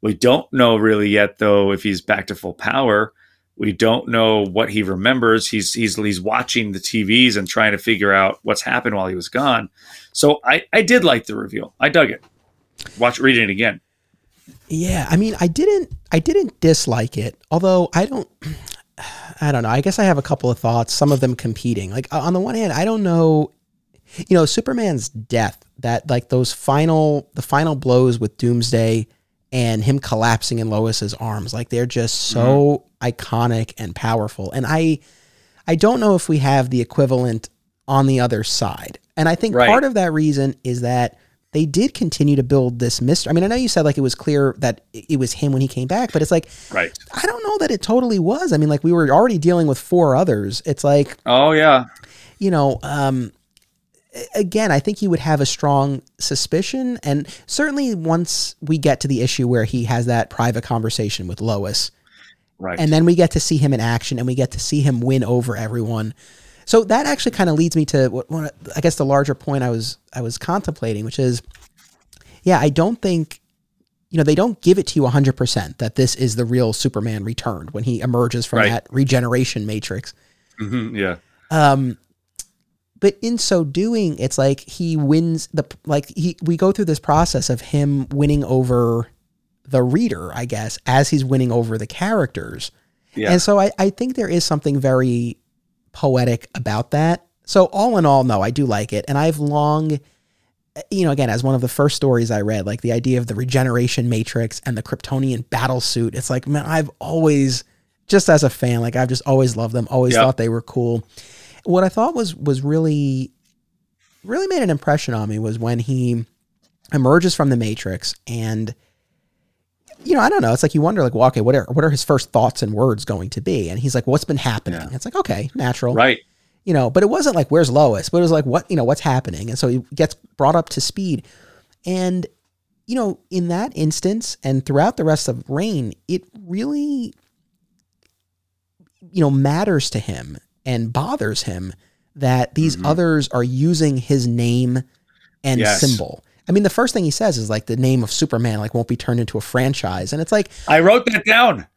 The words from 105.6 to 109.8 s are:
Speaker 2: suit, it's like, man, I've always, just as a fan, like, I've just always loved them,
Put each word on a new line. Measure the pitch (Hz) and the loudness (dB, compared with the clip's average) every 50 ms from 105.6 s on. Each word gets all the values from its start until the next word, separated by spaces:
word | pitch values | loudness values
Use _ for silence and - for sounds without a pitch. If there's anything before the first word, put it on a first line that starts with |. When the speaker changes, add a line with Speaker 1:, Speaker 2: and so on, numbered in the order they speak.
| 113 127 131 127 | -2 -2 -2 -2
Speaker 2:
suit, | 120 - - 127 120 113 101 | -2 -2 -2 -2 -2 -2 -4
it's | 117 127 - | -6 -6 -4
like, | 131 127 127 - | -4 -4 -2 -2
man, | 147 147 139 | -4 -2 -2
I've | 151 156 160 156 139 - _ | -2 -2 -2 -2 -2 -8 _
always, | - 156 160 165 160 156 151 143 135 135 127 123 - _ _ _ _ _ _ _ _ _ | -10 -6 -2 2 2 4 4 4 2 2 0 -4 -8 _ _ _ _ _ _ _ _ _
just | - 196 - - | 2 2 6 6
as | 170 151 147 | 4 6 4
a | 131 | 2
fan, | - - - 120 120 117 | 0 0 -2 -2 0 0
like, | 117 120 117 123 | -2 -2 0 -2
I've | 127 123 | 0 0
just | 131 123 - | -2 -4 0
always | - 135 135 135 123 110 | 2 2 4 4 2 0
loved | 110 113 113 113 | -2 -4 -4 -2
them, | 127 | -4